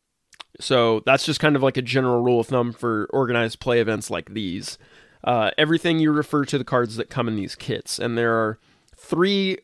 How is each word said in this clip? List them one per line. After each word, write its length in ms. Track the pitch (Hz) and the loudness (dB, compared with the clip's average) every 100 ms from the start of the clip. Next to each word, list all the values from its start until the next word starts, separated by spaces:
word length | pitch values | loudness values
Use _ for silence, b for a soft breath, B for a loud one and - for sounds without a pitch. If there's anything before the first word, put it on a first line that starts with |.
| _ _ _ - - - | _ _ _ -20 -20 -12
So 420 | - 127 117 110 - | 0 2 4 2 2
that's 180 | - | 2
just 160 | - 147 | 0 0
kind 160 | 156 143 | 2 2
of 60 | |
like 140 | 135 131 | 2 0
a 60 | |
general 400 | 120 131 127 120 | -2 0 2 2
rule 180 | 123 120 | 2 2
of 60 | 113 | 2
thumb 260 | 131 120 | 0 -2
for 360 | 117 120 107 - | -4 -4 -2 -2
organized 460 | 135 123 120 113 - | -2 0 0 -2 -4
play 220 | 131 120 | 0 2
events 300 | 110 104 - | 2 -2 -4
like 240 | 87 - | -8 -6
these. 440 | 104 95 95 - - b b b b | -8 -6 -6 -10 -14 b b b b
Uh, 260 | - 120 107 - | -2 0 0 2
everything 400 | 156 165 175 160 | 2 2 2 2
you 140 | 156 | 2
refer 320 | 151 143 151 | 2 0 0
to 140 | 131 143 | 0 -2
the 60 | |
cards 320 | - 127 117 113 | 0 0 0 -4
that 140 | - | -6
come 160 | 135 117 | -4 -2
in 80 | |
these 220 | 107 95 - | -2 -6 -8
kits. 420 | - 107 - - | -6 -6 -6 -6
And 180 | 120 117 | -4 0
there 180 | 117 | 0
are 240 | 113 110 110 _ _ _ _ | 0 -2 -6 _ _ _ _
three 640 | - 165 196 196 190 - | -4 0 2 2 0 0